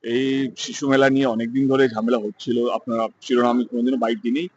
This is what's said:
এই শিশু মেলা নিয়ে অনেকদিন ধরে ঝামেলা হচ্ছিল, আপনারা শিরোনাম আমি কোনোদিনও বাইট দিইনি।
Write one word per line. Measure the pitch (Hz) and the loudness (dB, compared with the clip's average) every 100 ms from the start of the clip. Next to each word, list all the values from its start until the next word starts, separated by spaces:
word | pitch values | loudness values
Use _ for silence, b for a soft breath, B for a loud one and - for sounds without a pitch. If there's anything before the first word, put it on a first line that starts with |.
এই | 113 120 135 135 135 - | -2 -2 0 -2 -4 -6
শিশু | - 117 139 | -10 -6 2
মেলা | 135 135 | 4 4
নিয়ে | 135 135 | 4 2
অনেকদিন | 113 117 131 135 | 0 -2 0 2
ধরে | 135 135 | 4 2
ঝামেলা | 110 113 120 | 2 0 0
হচ্ছিল, | 104 101 - 117 120 | -2 -8 -4 -2 0
আপনারা | 110 - 113 113 _ | -4 -4 -4 -4 _
শিরোনাম | - 123 120 120 | -2 2 2 0
আমি | 113 | -2
কোনোদিনও | 120 123 131 | -2 -2 0
বাইট | 113 113 | -2 -2
দিইনি। | 117 135 180 | -2 -4 -4